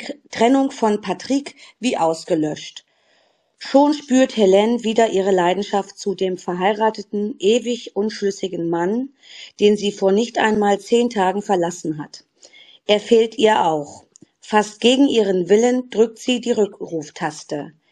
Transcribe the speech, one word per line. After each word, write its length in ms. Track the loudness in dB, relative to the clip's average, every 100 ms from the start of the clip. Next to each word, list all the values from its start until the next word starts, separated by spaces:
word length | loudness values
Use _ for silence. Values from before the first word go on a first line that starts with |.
| -6 -16 _
Trennung 380 | 0 4 4 0
von 300 | -2 -2 -2
Patrick 560 | -4 -8 -4 -4 -4 -16 -20 _
wie 160 | -6 -2
ausgelöscht. 880 | -2 -2 -2 -2 -2 -6 -12 -20 _ _ _ _ _ _ _ _
Schon 300 | 0 4 4
spürt 440 | 0 0 2 2 2
Helene 460 | 4 4 2 0
wieder 280 | -2 0 2
ihre 180 | 2 0
Leidenschaft 640 | 2 2 0 -2 -4 -4 -8
zu 160 | -8 -4
dem 240 | -4 -4
verheirateten, 960 | -8 -2 -2 0 -2 -2 -8 -6 -6 -2
ewig 580 | 0 2 0 -6 -8 -6
unschlüssigen 760 | -6 -4 -6 -4 -8 -6 -4
Mann, 380 | -2 -2 -2 -6 -12 _ -20 -20 0
den 180 | 2 2
sie 140 | -2
vor 200 | -2 0
nicht 280 | 2 0 0
einmal 400 | 0 2 0 0
zehn 320 | 0 0 0
Tagen 320 | 0 0 -2
verlassen 580 | -2 -2 -2 -4 -8 -8
hat. 220 | -10 -18 _ _ _ _ -20 _ 0
Er 120 | 0
fehlt 380 | 4 2 2 2
ihr 260 | 2 4
auch. 400 | 2 -2 -6 -14 _ _ _ _
Fast 420 | -2 0 0 0
gegen 260 | 2 4 4
ihren 400 | 4 2 0 2
Willen 440 | 4 4 0 -2
drückt 260 | 0 0 0
sie 240 | -4 -4
die 120 | -2
Rückruftaste. 1200 | 0 -2 -4 -10 -8 -10 -8 -8 -8 -10 -10 -10 -16 _